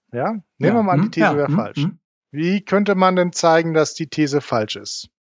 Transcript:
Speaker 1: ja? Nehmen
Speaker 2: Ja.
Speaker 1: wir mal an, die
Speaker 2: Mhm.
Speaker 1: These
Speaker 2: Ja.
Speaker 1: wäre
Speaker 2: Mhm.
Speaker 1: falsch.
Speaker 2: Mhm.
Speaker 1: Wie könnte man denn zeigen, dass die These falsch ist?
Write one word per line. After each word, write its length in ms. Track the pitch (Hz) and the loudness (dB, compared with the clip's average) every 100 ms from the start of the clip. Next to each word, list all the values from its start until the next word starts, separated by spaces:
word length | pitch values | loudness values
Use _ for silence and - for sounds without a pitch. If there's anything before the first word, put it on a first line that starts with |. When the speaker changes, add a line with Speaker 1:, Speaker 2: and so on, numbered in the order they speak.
| _ | _
Speaker 1:
ja? 200 | 120 175 | -6 -6
Nehmen 120 | 220 _ - | -6 _ -2
Speaker 2:
Ja. 160 | 156 | 0
Speaker 1:
wir 80 | 233 | 2
mal 100 | 202 | 2
an, 80 | 147 | 2
die 40 | 214 | 0
Speaker 2:
Mhm. 40 | |
Speaker 1:
These 140 | 165 175 | 2 0
Speaker 2:
Ja. 100 | 147 | 2
Speaker 1:
wäre 140 | 139 | 0
Speaker 2:
Mhm. 60 | 160 | -2
Speaker 1:
falsch. 220 | 104 - | -2 -4
Speaker 2:
Mhm. 200 | 170 - _ _ _ | -4 -6 _ _ _
Speaker 1:
Wie 320 | 143 170 196 | -4 -2 -2
könnte 320 | - 196 202 | 0 0 2
man 220 | 185 185 185 | 2 4 4
denn 160 | 180 | 0
zeigen, 400 | - 170 165 165 | 2 2 4 2
dass 220 | 160 143 | 0 0
die 140 | - 156 | -2 -6
These 320 | 151 143 143 | -2 0 0
falsch 340 | - 120 107 101 | -2 -4 -4 -8
ist? 320 | 101 - - _ | -12 -14 -16 _